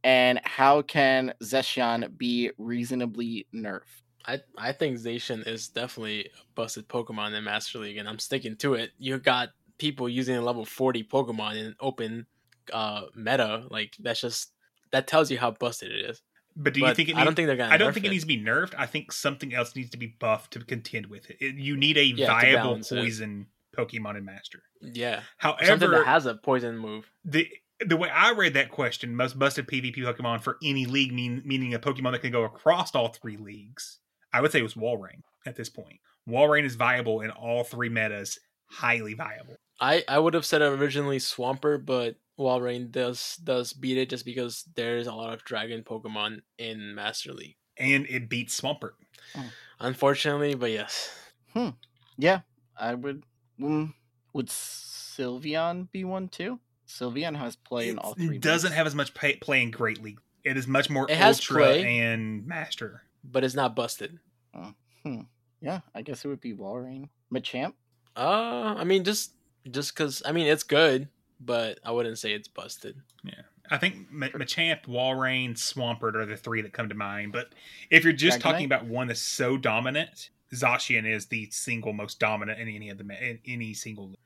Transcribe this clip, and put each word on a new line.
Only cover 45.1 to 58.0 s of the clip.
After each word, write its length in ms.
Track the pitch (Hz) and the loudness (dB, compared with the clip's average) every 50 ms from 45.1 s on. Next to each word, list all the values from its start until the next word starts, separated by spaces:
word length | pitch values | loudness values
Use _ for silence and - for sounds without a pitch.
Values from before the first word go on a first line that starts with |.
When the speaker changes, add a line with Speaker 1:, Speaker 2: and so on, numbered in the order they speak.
| 110 | -8
Speaker 2:
lot 200 | 110 113 113 113 | -8 -8 -8 -10
of 100 | 110 - | -10 -10
dragon 400 | - 117 107 107 113 117 113 117 | -6 -6 -4 -4 -4 -8 -10 -8
Pokemon 560 | - 117 110 113 110 110 107 104 107 110 104 _ _ _ | -10 -10 -10 -8 -8 -4 -4 -4 -4 -4 -8 _ _ _
in 380 | - 117 113 110 110 104 104 104 | -12 -10 -10 -10 -10 -10 -12 -10
Master 380 | 104 101 107 110 - - - - | -6 -6 -4 -4 -6 -8 -10 -14
League. 240 | - - 76 _ _ _ _ _ | -14 -16 -18 _ _ _ _ _
Speaker 3:
And 280 | - 131 135 139 139 139 135 | -2 2 4 4 4 2 -2
it 200 | 127 127 120 110 | -4 -6 -4 -4
beats 300 | - 120 117 - - - | -4 -4 -4 -4 -6 -4
Swampert. 320 | - - 147 - - 95 _ _ _ _ _ - - - - | -4 -4 -4 -6 -8 -14 _ _ _ _ _ -20 -20 -16 -14
Speaker 1:
Oh. 60 | 143 131 117 117 - - - - _ | -14 -14 -14 -16 -20 -20 -20 -14 _
Speaker 2:
Unfortunately, 720 | - 127 131 - 139 139 143 - - 151 143 143 147 143 143 | -4 -4 0 4 4 4 4 4 2 0 0 2 0 0 0
but 160 | 127 123 113 | 0 0 -2
yes. 400 | 110 104 104 - - - - - - - - - _ _ _ _ _ | -2 -2 -4 -6 -6 -8 -8 -8 -12 -16 -20 -20 _ _ _ _ _
Speaker 1:
Hmm. 160 | 220 247 185 120 _ - _ _ _ _ _ _ | -2 -2 -2 -6 _ -20 _ _ _ _ _ _
Yeah, 220 | - 143 170 190 185 - _ _ _ _ _ _ | 2 4 4 4 4 0 _ _ _ _ _ _
I 160 | - 107 117 120 | -6 -4 -4 -4
would, 300 | 123 127 143 139 147 - _ _ _ _ _ _ - | -4 -4 -6 -8 -8 -14 _ _ _ _ _ _ -6
mm, 340 | 135 147 151 151 156 156 - _ _ _ _ _ _ _ - | -2 -2 0 0 -2 -4 -8 _ _ _ _ _ _ _ -6
would 140 | 135 123 | -6 -6
Sylveon 1400 | - - - - - - - - - - - - - - - 131 123 123 127 147 151 151 160 165 170 175 180 185 - | -4 -6 -10 -10 -10 -12 -14 -14 -14 -14 -14 -14 -14 -8 -6 -6 -6 -6 -6 -6 -2 -2 0 0 0 -2 -4 -8 -8
be 120 | - 190 190 | -8 -8 -6
one 240 | 185 190 190 190 | -4 -4 -6 -6
too? 320 | 180 - - 175 214 254 247 _ _ _ _ _ | -8 -8 -8 -6 -6 -6 -8 _ _ _ _ _
Sylveon 480 | - - - 123 123 120 139 160 165 151 | -20 -12 -8 -8 -6 -4 -4 -4 -4 -4
has 180 | 147 127 117 113 | -6 -6 -8 -10
play 340 | _ _ _ 127 120 117 117 | _ _ _ -4 -2 -2 -2
in 80 | 113 | -4
all 160 | - | -4